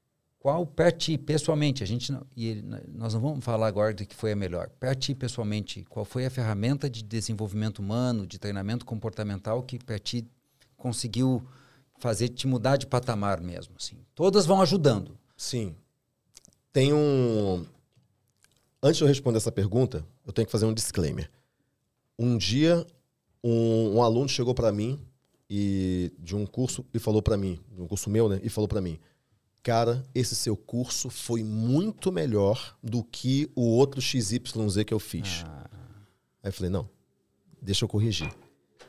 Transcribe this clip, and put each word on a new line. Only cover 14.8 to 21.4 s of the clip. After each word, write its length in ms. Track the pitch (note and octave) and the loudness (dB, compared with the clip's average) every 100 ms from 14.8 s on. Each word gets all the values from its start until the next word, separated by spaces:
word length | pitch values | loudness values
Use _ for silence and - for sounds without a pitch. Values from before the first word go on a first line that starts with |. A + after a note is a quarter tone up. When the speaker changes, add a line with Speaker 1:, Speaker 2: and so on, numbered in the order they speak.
| C#3+ G#2 F#2 - _ - | 4 4 -2 -14 _ -12
Speaker 2:
Sim. 400 | - B2 G2+ D#2 _ _ _ _ _ - - _ _ | -6 -4 -4 -8 _ _ _ _ _ -20 -20 _ _
Tem 200 | C#3 C#3 | 2 4
um, 720 | D3+ D3 C3+ B2 A2 G2+ F2+ - - _ _ _ _ _ _ _ _ _ _ | 6 4 4 4 4 2 0 -4 -14 _ _ _ _ _ _ _ _ _ _
antes 160 | C#3 E3 | 2 6
de 60 | |
eu 40 | D3 | 4
responder 280 | C3 B2+ A2+ | 4 4 2
essa 160 | - | 0
pergunta, 520 | - G2 A2 B2+ D#2+ D#2 _ - | 0 2 2 2 0 -10 _ -8
eu 60 | |
tenho 140 | G#2+ A2 | -2 0
que 60 | |
fazer 140 | A2 A2 | 2 2
um 80 | |
disclaimer. 560 | A2+ - - D#2 C2+ D#2+ - | 0 -2 0 0 -2 -8 -14